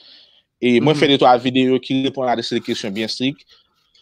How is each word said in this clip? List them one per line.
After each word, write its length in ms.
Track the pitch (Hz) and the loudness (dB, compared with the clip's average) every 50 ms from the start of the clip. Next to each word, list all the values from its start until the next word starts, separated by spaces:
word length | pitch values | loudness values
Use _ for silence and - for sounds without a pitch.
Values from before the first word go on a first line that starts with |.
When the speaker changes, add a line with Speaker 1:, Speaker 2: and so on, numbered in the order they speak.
| _ - - - _ _ _ _ _ _ _ - | _ -20 -20 -20 _ _ _ _ _ _ _ -4
Speaker 1:
E 220 | 120 123 120 117 | 0 2 2 4
mwen 100 | 127 147 | 4 2
Speaker 2:
Mhm. 80 | 156 147 | 2 2
Speaker 1:
fè 80 | 170 | 2
de 100 | 147 139 | 2 4
twa 200 | 127 151 127 123 120 | 4 6 4 4 4
videyo 400 | 123 131 123 131 127 127 131 123 | 2 0 0 0 2 2 0 0
ki 220 | - - 131 131 135 | -2 -2 -4 -2 -2
reponn 240 | 131 123 135 127 | -4 -4 -4 -4
a 80 | 123 117 | -2 -2
de 240 | 113 117 - 123 113 | -4 -4 -4 -6 -6
kesyon 320 | - - 113 - - 107 | -4 -6 -8 -6 -6 -8
byen 160 | 95 110 110 | -6 -6 -6
strik. 300 | 110 - - 127 135 151 - - _ - _ _ _ _ _ _ _ _ _ | -6 -6 -4 -6 -6 -6 -8 -16 _ -20 _ _ _ _ _ _ _ _ _